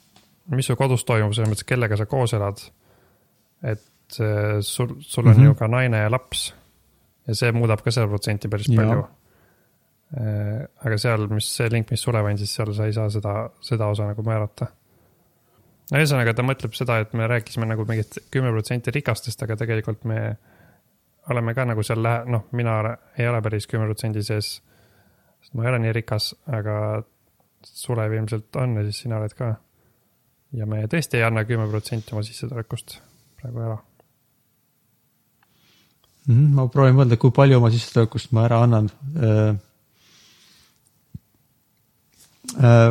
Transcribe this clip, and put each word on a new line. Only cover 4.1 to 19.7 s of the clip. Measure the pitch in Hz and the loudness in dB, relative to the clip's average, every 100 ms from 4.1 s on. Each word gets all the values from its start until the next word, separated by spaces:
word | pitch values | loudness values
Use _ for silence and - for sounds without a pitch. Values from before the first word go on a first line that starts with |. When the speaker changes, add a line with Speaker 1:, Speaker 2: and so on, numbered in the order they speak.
| - | -6
Speaker 1:
äh, | 110 104 104 104 | -2 0 0 -2
sul, | 104 - 123 139 | -2 -4 -4 -6
sul | - - 117 | -10 2 6
on | 110 | 10
Speaker 2:
Mhm. | 143 | 8
Speaker 1:
ju | 135 | 6
ka | 110 | 0
naine | 123 127 110 | 0 0 0
ja | 107 | 0
laps. | 127 - - - - _ _ _ _ _ _ - | -2 -4 -8 -8 -12 _ _ _ _ _ _ -6
Ja | |
see | 107 120 | -2 0
muudab | 117 117 107 | 2 2 0
ka | - | 0
seda | 117 107 | 0 0
protsenti | 104 - 104 107 | -2 -2 -4 -4
päris | 104 107 | -4 2
Speaker 2:
Jaa. | 110 107 | 4 4
Speaker 1:
palju. | 113 101 _ _ _ _ _ _ _ _ _ - | 2 -2 _ _ _ _ _ _ _ _ _ -12
Äh, | 139 110 104 104 110 139 _ 123 | -6 -4 -4 -4 -6 -10 _ -4
aga | 107 | -2
seal, | 123 110 104 | 0 0 -2
mis, | 107 - | -2 -4
see | - 117 | -4 -2
link, | 117 110 | -2 -2
mis | 110 | -4
Sulev | - 113 104 | -2 0 0
andis, | 104 104 | -2 -4
seal | - 107 | -6 -4
sa | 104 110 | -2 -2
ei | |
saa | 110 107 | -2 -2
seda, | 104 104 101 117 _ | -2 -4 -6 -8 _
seda | - 113 104 | -6 -2 0
osa | 104 104 | -2 -4
nagu | 104 | -4
määrata. | 110 110 104 - 123 _ _ _ _ _ _ _ _ _ _ _ - | -4 -2 -4 -6 -10 _ _ _ _ _ _ _ _ _ _ _ -4
No | 139 | 0
ühesõnaga, | 151 139 117 113 | 2 2 0 0
ta | |
mõtleb | 127 135 113 | -2 -2 -6
seda, | - 123 113 | -6 -2 -2
et | 110 | -2
me | 117 113 | -2 -2
rääkisime | 120 107 - 113 | -2 -4 -6 -4
nagu | 110 110 | -2 -2
mingit | 113 107 - - | -4 -4 -10 -6
kümme | 135 127 | -2 0
protsenti | 110 - 123 120 | -2 -2 -4 -4
rikastest, | 147 139 110 - - | -4 -4 -4 -6 -8
aga | 110 110 | -6 -4
tegelikult | 113 | -4